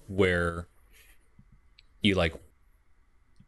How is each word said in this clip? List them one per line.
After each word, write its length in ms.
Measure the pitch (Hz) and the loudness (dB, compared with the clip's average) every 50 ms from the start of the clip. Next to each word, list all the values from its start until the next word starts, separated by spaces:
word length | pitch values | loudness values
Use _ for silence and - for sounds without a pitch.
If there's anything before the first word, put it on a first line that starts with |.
| - - | -16 -6
where 580 | 98 92 98 92 90 87 87 85 85 85 85 - _ _ _ _ _ - - - - - _ _ _ - - _ - - _ - _ _ - _ _ - - | -2 0 2 2 2 0 -2 -4 -6 -8 -12 -14 _ _ _ _ _ -20 -20 -20 -20 -20 _ _ _ -20 -20 _ -20 -20 _ -20 _ _ -20 _ _ -2 0
you, 120 | 104 95 | 0 2
like, 200 | 90 87 85 - - - - _ _ _ _ _ _ _ _ - _ _ _ _ _ _ _ _ - - | 2 0 -2 -2 -6 -16 -20 _ _ _ _ _ _ _ _ -20 _ _ _ _ _ _ _ _ -20 -16